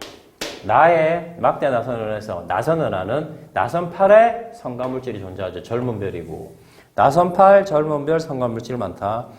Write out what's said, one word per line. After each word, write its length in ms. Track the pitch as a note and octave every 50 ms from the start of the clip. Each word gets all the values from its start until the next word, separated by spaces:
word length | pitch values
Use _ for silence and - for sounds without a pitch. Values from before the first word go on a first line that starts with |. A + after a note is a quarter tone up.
| - - - - _ _ _ - - - - - -
나의 720 | F#2+ G#2+ C3 D#3 E3+ F3 D#3+ D#3 D#3 E3 F3 E3+ - - -
막대 320 | A2 C3+ D#3 - E3 C#3+
나선 280 | B2+ A2+ A2 B2+ A#2+ A2+
은하에서 460 | A2 G#2+ G#2+ G#2+ G#2 G#2+ F#2+ E2+ E2+
나선 360 | E2+ F#2 F#2+ A#2+ D3+ E3 E3 D3
은하는 680 | A2+ G2+ F#2 F#2 G2 B2 D3 D#3+ D#3+ - - - - -
나선 340 | F#2 F#2+ A#2+ - E3+ F3 E3+
팔에 640 | - - G3 F#3+ G#3 A3 A3+ A#3 A3+ - - - -
성간물질이 680 | - - C3 B2 A#2+ B2 B2+ C3 C3 B2+ B2+ A2 G2+
존재하죠. 440 | F#2+ F#2 F#2 F#2+ F#2+ F2+ E2+ F2 -
젊은 360 | - A2+ A#2+ B2+ B2 A2+ G2+
별이고. 560 | G2+ F#2 F2 E2+ E2 D#2+ D#2 - - - - - - _ _ - _ _ -
나선 380 | - G#2+ C#3 C#3 E3+ F3 F3+ F3
팔, 320 | - G3 G3 G3 G3 G3
젊은 400 | G3 E3 D3+ D3+ D#3 D3+ C#3+ C#3+
별, 160 | D3 D#3+ E3
성간물질 560 | D#3+ D3 C#3 B2+ B2 A#2+ A2+ A2+ A2+ - B2+
많다. 520 | A#2+ G#2 F2+ D#2 - G#2 G2+ A2 A#2 B2+ - -